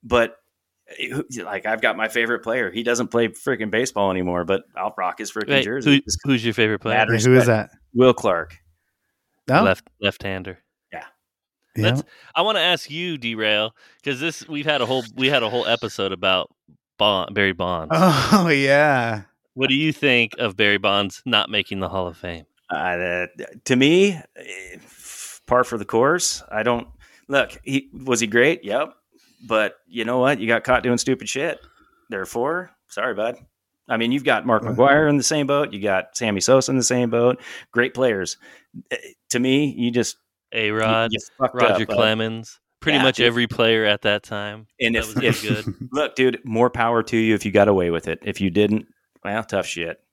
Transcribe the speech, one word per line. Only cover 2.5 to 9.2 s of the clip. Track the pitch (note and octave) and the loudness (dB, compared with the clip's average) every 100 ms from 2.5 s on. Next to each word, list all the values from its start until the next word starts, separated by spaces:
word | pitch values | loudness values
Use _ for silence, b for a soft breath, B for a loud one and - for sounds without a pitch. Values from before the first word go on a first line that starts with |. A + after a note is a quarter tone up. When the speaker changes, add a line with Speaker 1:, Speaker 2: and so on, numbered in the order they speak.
| B2 G#2 | -4 -4
Speaker 1:
He | F#2+ | -4
doesn't | A#2 A#2+ A#2+ | -2 -2 0
play | A#2+ A2+ | 0 -2
freaking | - - B2+ G#2+ | -2 -6 -4 -2
baseball | A2 B2 - G2+ | -2 -2 -2 0
anymore, | F#2 F2+ F2 E2+ | 0 -2 -2 -2
but | F#2+ - - | -2 -4 -8
I'll | G2 G#2+ | -8 -4
rock | F2+ - | -6 -6
his | G#2+ | -10
freaking | G#2+ G#2 | -8 -2
Speaker 2:
Wait, | C#3 | -2
Speaker 1:
jersey. | A2+ C3 B2+ C#3 | 0 -2 4 2
Speaker 2:
who, | |
Speaker 1:
Just | G#2+ - | 2 -6
Speaker 2:
who's | C#3+ B2+ A#2 | 0 0 0
your | |
favorite | A2 A2 G#2 | 2 0 0
player? | A2+ A2 | -2 0
Speaker 1:
matters, | A2 A2+ A#2+ | 2 2 6
Speaker 3:
Who | B2+ | 6
is | A#2+ | 6
Speaker 1:
but | |
Speaker 3:
that? | A2 - _ _ | 2 -2 _ _
Speaker 1:
Will | A#2+ B2+ | 4 4
Clark. | A#2+ G#2+ F2 D#2+ - _ _ _ _ _ _ | 6 0 -2 -4 -14 _ _ _ _ _ _